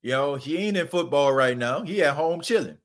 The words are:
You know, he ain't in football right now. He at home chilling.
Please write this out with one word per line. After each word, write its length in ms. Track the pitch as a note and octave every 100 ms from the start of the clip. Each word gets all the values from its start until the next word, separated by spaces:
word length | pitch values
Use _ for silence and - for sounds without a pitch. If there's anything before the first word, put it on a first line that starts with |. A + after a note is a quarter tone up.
You 100 | A#2
know, 240 | C3 C#3 C#3
he 220 | C3+ E3
ain't 200 | G#3+ G3
in 100 | E3
football 440 | F3+ E3+ C#3+ C#3
right 240 | C3+ B2+ B2
now. 240 | A#2+ C3+
He 220 | D3+ G3
at 120 | D3+ C#3+
home 260 | D#3+ E3+
chilling. 360 | - A3+ D3+ -